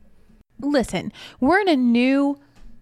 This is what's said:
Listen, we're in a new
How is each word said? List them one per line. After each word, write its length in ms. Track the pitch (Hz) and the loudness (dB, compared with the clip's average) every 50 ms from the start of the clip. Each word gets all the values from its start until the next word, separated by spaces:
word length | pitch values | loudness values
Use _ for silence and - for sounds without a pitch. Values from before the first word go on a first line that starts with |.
| - - - - _ - - - _ _ _ - | -20 -20 -20 -20 _ -20 -20 -20 _ _ _ -8
Listen, 520 | 233 285 285 269 208 - - 170 - - - - - - - - | -4 -2 0 0 0 -2 -4 -6 -6 -8 -12 -14 -18 -20 -6 -2
we're 200 | 247 269 339 403 | 0 2 2 2
in 80 | 427 381 | 2 2
a 60 | 311 | 2
new 640 | 254 254 240 233 240 247 262 269 277 285 285 285 285 _ _ _ - - - - - | 2 2 2 2 2 2 2 2 2 0 -2 -4 -6 _ _ _ -20 -20 -20 -20 -20